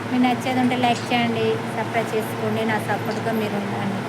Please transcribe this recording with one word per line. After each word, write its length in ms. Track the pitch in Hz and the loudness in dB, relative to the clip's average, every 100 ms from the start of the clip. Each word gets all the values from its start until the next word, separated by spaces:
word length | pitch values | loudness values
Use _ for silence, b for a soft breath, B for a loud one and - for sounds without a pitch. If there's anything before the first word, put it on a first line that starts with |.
మీకు 180 | 226 247 | 0 2
నచ్చేది 380 | 254 240 254 254 | 4 2 0 2
ఉంటే 160 | 247 247 | 2 2
లైక్ 360 | 247 233 - | 2 2 0
చేయండి, 420 | 247 233 226 220 226 - | 0 2 2 0 0 -2
సబ్స్క్రైబ్ 460 | 220 214 226 220 220 | -4 -2 -2 0 -2
చేసుకోండి, 480 | 214 - 220 220 | -2 -2 -2 0
నా 140 | 226 214 | 0 0
సపోర్ట్గా 540 | 214 202 - 214 233 | 0 -2 -2 -2 0
మీరు 220 | 226 208 | 0 0
ఉండండి. 460 | 202 196 196 196 196 | -2 -2 -2 -2 -2